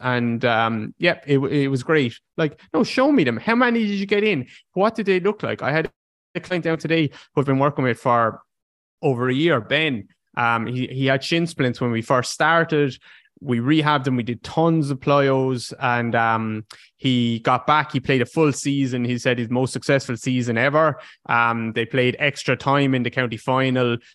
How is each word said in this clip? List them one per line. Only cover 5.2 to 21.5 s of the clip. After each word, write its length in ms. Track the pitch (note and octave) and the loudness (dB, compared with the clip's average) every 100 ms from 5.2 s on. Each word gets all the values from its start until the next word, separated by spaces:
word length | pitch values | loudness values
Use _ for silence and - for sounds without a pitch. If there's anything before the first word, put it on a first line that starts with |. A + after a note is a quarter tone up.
| G3 G#3+ | 0 -2
like? 180 | A2+ G#2+ | -6 -4
I 100 | C3 | -2
had 200 | D#3 D#3 _ _ _ _ | -2 -4 _ _ _ _
a 60 | F3 | -12
client 240 | - F3+ | -6 -4
down 160 | D#3+ D#3+ | -2 -4
today 320 | D#3 E3 C#3+ | 0 0 0
who 300 | - - - | -4 -6 -2
I've 40 | C3+ | 0
been 140 | C3+ | 2
working 240 | C#3+ C#3+ | 2 0
with 160 | B2+ A2+ | -2 0
for 420 | C3 A#2+ A2 - _ _ _ _ _ _ | 2 2 2 -2 _ _ _ _ _ _
over 260 | D3 A#2+ B2+ | -2 0 0
a 40 | |
year, 280 | C3 E3+ C3 | 2 2 2
Ben. 460 | G2+ C#3+ D#3 A2+ - _ _ - | 2 0 0 -2 -8 _ _ -2
Um, 300 | A#2+ A2+ A2+ | 0 0 -2
he, 220 | B2+ B2+ | -4 -6
he 180 | C3 C3+ | -2 0
had 180 | C3+ | 0
shin 220 | - E3+ E3+ | 0 -2 -2
splints 340 | - B2+ - | -2 -2 0
when 120 | B2 | -2
we 100 | A2+ | -2
first 300 | A2+ C3 B2+ | 0 0 0
started. 680 | - D#3+ E3 D#3+ D3+ C#3 - - - _ _ | -2 2 2 2 0 0 -4 -20 -20 _ _
We 180 | C#3+ A#2 | -4 -2
rehabbed 480 | B2+ D#3 D3 D3 C3 | 2 2 2 2 0
him. 80 | B2+ | -2
We 80 | |
did 180 | A2+ A2+ | -2 -8
tons 480 | - D#3+ E3 E3 C#3+ | -4 0 2 2 0
of 120 | C3 | -2
plyos, 720 | D3 C#3+ C#3 C3+ C3 B2 - - | 2 2 4 2 0 -4 -8 -4
and, 340 | C3 A#2+ A#2 A#2 | -2 0 0 0
um, 500 | A2+ A2 A2 G#2+ - - _ _ | 2 0 -2 -8 -10 -20 _ _
he 440 | C3+ B2 A#2 A2+ | -2 0 0 -2
got 280 | C3+ B2 - | 0 0 2
back. 240 | D3+ D3 | 0 0
He 80 | C3 | -4
played 220 | - C3+ | 0 0
a 40 | A#2+ | 0
full 280 | D#3+ D3+ | 2 0
season. 500 | C3 C#3+ C#3 C3 B2 | 0 -4 -2 -2 -2
He 140 | A#2+ B2 | -2 -2
said 200 | C3 B2 | -2 -2
his 120 | A#2 | -2
most 240 | B2 C3 | -2 -2
successful 420 | B2+ - C3+ - A#2 | -4 -2 -2 -2 -6
season 420 | C3+ B2+ A#2+ A2+ | -2 -2 0 0
ever. 400 | C#3 D3+ D#3 C3 - - - | 2 2 0 -2 -14 -20 -2
Um, 460 | A#2 A#2 | 2 2